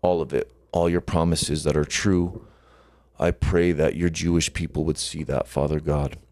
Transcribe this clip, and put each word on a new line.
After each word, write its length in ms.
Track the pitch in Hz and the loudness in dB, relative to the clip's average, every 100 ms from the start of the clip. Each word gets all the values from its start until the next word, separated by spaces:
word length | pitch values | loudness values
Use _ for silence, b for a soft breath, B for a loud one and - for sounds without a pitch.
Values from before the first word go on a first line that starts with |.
all 200 | 90 90 | 2 0
of 120 | 78 | 0
it, 180 | 69 - _ _ | -2 -4 _ _
all 180 | 87 85 | 0 2
your 120 | 87 | 2
promises 600 | - 82 82 82 - 76 | 0 0 2 0 -2 -2
that 120 | 76 76 | 0 0
are 80 | |
true. 640 | 73 - 104 92 87 95 B B B B B B B _ | 0 -2 2 2 0 -4 B B B B B B B _
I 120 | 82 | -2
pray 400 | 90 - 87 87 | 0 0 2 2
that 220 | 78 76 - | 4 2 2
your 140 | 87 | -2
Jewish 440 | 82 85 82 78 | 0 0 2 0
people 320 | - 82 - 78 | -4 -6 -4 -2
would 120 | 73 | -2
see 260 | - 78 | -6 -8
that, 240 | 78 67 - | -4 -4 -2
Father 320 | - 73 76 | -2 0 -2
God. 380 | 76 73 71 - - | -2 -2 -2 -8 -20